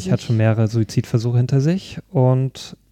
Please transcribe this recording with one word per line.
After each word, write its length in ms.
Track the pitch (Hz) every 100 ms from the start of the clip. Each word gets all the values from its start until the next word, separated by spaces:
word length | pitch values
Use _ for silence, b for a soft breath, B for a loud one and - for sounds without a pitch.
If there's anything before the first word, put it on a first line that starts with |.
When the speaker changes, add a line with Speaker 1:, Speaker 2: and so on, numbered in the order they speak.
Speaker 1:
hinter 100 | 185
Speaker 2:
hat 80 | -
Speaker 1:
sich. 60 | -
Speaker 2:
schon 100 | 113
mehrere 320 | 110 110 110
Suizidversuche 720 | 113 110 - - 120 117 120
hinter 220 | 123 139
sich 380 | 143 185 - - -
und 680 | 170 127 131 131 - - - _